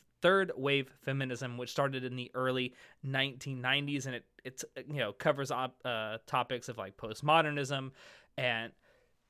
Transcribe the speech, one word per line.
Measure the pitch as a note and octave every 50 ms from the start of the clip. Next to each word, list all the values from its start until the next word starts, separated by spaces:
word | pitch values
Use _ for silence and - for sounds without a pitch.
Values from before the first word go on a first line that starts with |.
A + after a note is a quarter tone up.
| _ _ _ _
third | - F3 F#3+ G3 F#3+ F3+ -
wave | C3 C3 C#3 C#3 C#3 C3 - - -
feminism, | - C#3 C3+ C#3 C3+ C3 B2 A#2 C3+ B2 A#2+
which | A#2+ B2 B2
started | - - C#3 C#3 C3+ B2+ B2+
in | B2+ B2+
the | B2+ B2 - -
early | B2+ C3 B2+ B2+ B2+ B2+ B2 - - - - - _ -
nineteen | C3+ C3+ C3+ C3+ C#3 B2+ C3 - C#3 C3+ B2+
nineties, | B2 B2+ C3+ C#3+ C#3+ C#3+ C#3+ C#3 B2+
and | C3+ B2+
it, | A#2 - _ _ - -
it's, | B2+ - - - - _ C3+ -
you | C3 D3
know, | C#3+ A#2 G#2 G#2
covers | - - D#3 C#3+ C#3 C#3 B2+
op-, | C3+ B2 C3 C3+ - _ -
uh, | B2+ A#2+ A2 A2 G#2+ G#2+ A2+ -
topics | - - B2+ A#2+ - C3 A#2+ - -
of, | A#2
like, | A2+ G2 G2 G2
postmodernism | - - A2 A2 - - D3+ D#3 D#3+ D#3 D3+ D3 D3 C#3 B2+ C#3+ C3+ C3 C3 - - - - - - - _ _
and | - C3 B2 A#2 A2+ A2+ A#2 - _ _ _ _ _ _ _ _ _ _